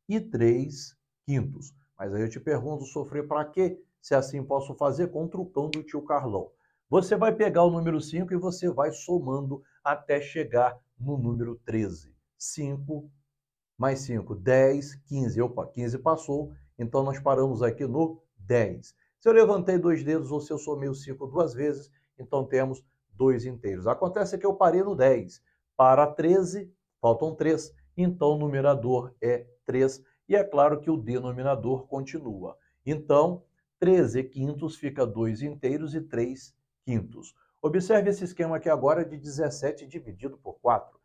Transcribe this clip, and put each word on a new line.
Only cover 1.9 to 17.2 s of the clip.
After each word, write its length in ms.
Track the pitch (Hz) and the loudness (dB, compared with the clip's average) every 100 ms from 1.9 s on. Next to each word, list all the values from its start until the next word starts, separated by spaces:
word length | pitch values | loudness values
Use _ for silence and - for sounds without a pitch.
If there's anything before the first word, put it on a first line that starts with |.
| - | -12
Mas 160 | 98 | -6
aí 80 | 104 | -4
eu 80 | 113 | -4
te 80 | - | -4
pergunto, 460 | 156 135 135 147 | -4 -2 -4 -8
sofrer 420 | 135 151 - 147 147 | -8 -8 -6 -8 -4
pra 180 | 151 | -4
quê? 380 | 151 185 180 - _ _ | -2 0 -2 -2 _ _
Se 140 | - | 0
assim 300 | 135 135 143 | 0 2 -6
posso 320 | 131 139 139 131 | -2 -2 -2 -2
fazer 320 | 143 131 175 | 0 0 -2
com 160 | 151 | -4
o 40 | 165 | -6
trucão 400 | 180 - 139 151 | -6 -6 -4 -4
do 140 | 156 | -6
tio 200 | 151 147 | -8 -10
Carlão. 500 | 147 143 127 98 - _ _ _ _ | -2 -2 -2 -4 -6 _ _ _ _
Você 280 | 180 180 202 | 2 2 2
vai 180 | 220 | 2
pegar 300 | 220 208 170 | 2 2 4
o 60 | 175 | 4
número 300 | 165 165 156 | 4 0 -2
cinco 320 | - 165 185 | -4 -6 -2
e 40 | 180 | -2
você 340 | 180 175 180 | -4 -2 -2
vai 220 | 127 156 | 0 -2
somando 680 | - - 180 131 139 139 139 - _ | -4 -4 -2 -2 -4 -6 -8 -12 _
até 380 | 143 147 - 147 | -4 -2 -2 -2
chegar 580 | 143 160 123 120 123 - _ - | -2 -6 0 2 2 -2 _ -10
no 220 | 131 139 | -6 -2
número 380 | 117 113 117 117 | -2 -2 -6 -8
treze. 500 | - 110 98 82 - _ _ _ | -4 -2 -2 -6 -16 _ _ _
Cinco 720 | - 156 143 139 139 147 147 _ _ _ _ _ _ - | -12 -8 -6 -6 -8 -10 -10 _ _ _ _ _ _ -4
mais 220 | 131 135 | -2 -2
cinco, 360 | - 117 95 92 | -4 -6 -4 -2
dez, 580 | 95 131 135 143 139 | 4 6 6 4 -4
quinze. 460 | - _ 139 117 101 | -16 _ -4 -2 0
Opa, 240 | 123 - - | -2 -2 -8
quinze 320 | 123 120 131 | -6 -6 -2
passou, 540 | 156 160 - 143 143 - - - | 0 0 -2 -6 -6 -14 -20 -10
então 240 | 117 139 | -4 -2
nós 160 | 135 | -2
paramos 440 | 135 | 0